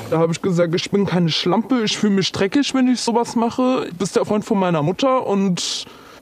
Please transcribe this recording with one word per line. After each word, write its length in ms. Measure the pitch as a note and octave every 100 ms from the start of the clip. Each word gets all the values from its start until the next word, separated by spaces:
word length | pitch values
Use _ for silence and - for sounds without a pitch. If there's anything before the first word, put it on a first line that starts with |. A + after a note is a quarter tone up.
| -
Da 80 | D#3+
habe 140 | E3
ich 100 | E3
gesagt, 320 | G3 F3 E3+
"Ich 160 | D#3+ -
bin 160 | G3+ G3
keine 240 | F3 E3
Schlampe, 520 | C#3+ F3+ G3 - B3+
ich 140 | G#3 -
fühle 200 | G#3+ G3
mich 140 | F3
dreckig, 420 | - G3 C#4+ C4+
wenn 120 | C4 B3+
ich 140 | A#3+
sowas 340 | - A#3 A#3+
mache. 520 | A#3 A#3 B3 B3+ B3+ -
Du 80 | E3+
bist 200 | G3 A3+
der 100 | -
Freund 180 | G#3+
von 140 | - G3+
meiner 240 | F3+ E3
Mutter 440 | D3+ F#3 C4+ C4 -
und 600 | G3 G3 F3 - - - - - -